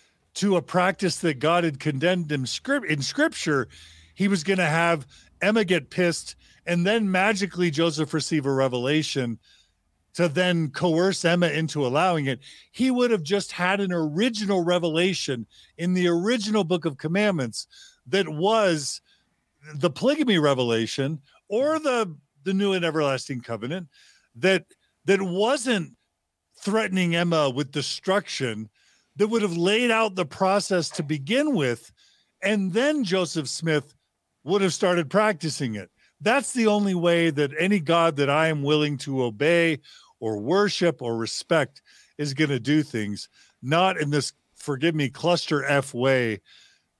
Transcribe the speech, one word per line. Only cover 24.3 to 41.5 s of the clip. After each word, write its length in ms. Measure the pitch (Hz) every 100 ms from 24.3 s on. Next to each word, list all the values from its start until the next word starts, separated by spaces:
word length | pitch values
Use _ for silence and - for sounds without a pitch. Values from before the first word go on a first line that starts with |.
that, 300 | 117 180 185 - _ _ _
that 160 | - 190
wasn't 760 | 190 175 220 285 262 214 151 - _ _ _ _ _ _
threatening 600 | - 220 214 185 175 170
Emma 340 | 175 165 143
with 200 | 127 143
destruction, 1000 | 151 135 - - 196 - - 127 107 110 _ _ _ _ -
that 120 | 208
would 140 | 226
have 140 | 202 170
laid 340 | 175 214 247
out 240 | 226 220
the 100 | 185
process 640 | 165 - 190 202 - 185 151
to 140 | -
begin 520 | 147 151 135 247 302
with, 380 | 240 131 117 - _ _ _ _ _
and 300 | 196 214 190
then 320 | 185 277 302
Joseph 440 | 208 185 175 165 131
Smith 460 | - 160 151 - _ _ _ _ _
would 180 | 135 196
have 100 | 190
started 380 | - 190 175 151
practicing 640 | 196 214 180 160 - 135
it. 160 | 107 90 _ _ _
That's 300 | 160 262 -
the 140 | 254 220
only 280 | 208 202
way 340 | 180 170 170 165
that 200 | 147 143 151
any 200 | 180 208
God 380 | 147 165 165 143
that 140 | 139
I 180 | 147 160
am 140 | 151
willing 340 | 139 151 151 143
to 260 | - 135
obey 560 | 123 104 151 170 165 139 - - _ _
or 200 | 113 107
worship 640 | 110 185 208 - 175 135
or 140 | 120 117
respect 680 | 113 - -